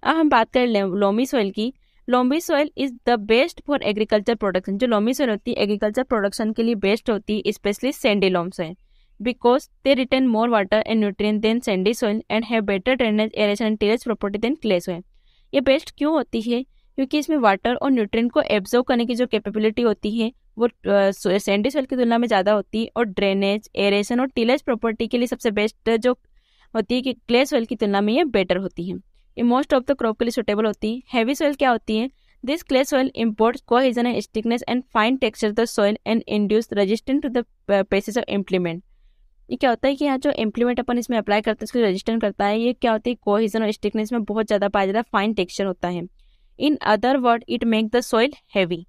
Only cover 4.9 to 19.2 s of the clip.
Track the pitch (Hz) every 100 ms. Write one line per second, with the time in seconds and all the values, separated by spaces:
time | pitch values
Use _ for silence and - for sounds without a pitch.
4.9 | 214 214 262 269 208 - 240 202 208 214
5.9 | 208 262 226 202 - 220 220 226 226 196
6.9 | 220 - 202 - 208 190 175 202 208 254
7.9 | 285 247 208 190 180 170 - 160 180 _
8.9 | _ _ _ 214 240 240 254 - _ 269
9.9 | 277 254 262 262 214 240 226 190 214 -
10.9 | 226 208 196 208 214 220 226 240 190 190
11.9 | 226 226 214 - 220 226 226 202 196 220
12.9 | 254 233 214 220 - 208 208 226 214 208
13.9 | 233 - 214 202 208 226 311 220 180 175
14.9 | 170 - _ _ _ _ 269 262 269 -
15.9 | - 294 320 240 226 220 240 262 _ _
16.9 | - 269 302 294 311 226 196 - - 277
17.9 | 254 208 226 240 302 - 214 190 240 247
18.9 | 247 233 233